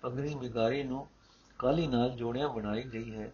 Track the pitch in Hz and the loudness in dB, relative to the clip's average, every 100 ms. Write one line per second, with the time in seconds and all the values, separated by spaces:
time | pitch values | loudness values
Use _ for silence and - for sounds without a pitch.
0 | 127 127 143 147 123 117 113 139 135 131 | -4 -4 -4 -4 -4 2 2 2 -2 -4
1 | 139 _ _ _ _ - 127 156 160 120 | -6 _ _ _ _ 0 2 4 4 4
2 | 123 123 117 123 147 117 104 107 131 113 | 4 2 -2 0 -2 -2 -2 -2 -2 -6
3 | 117 110 107 | -6 -8 -10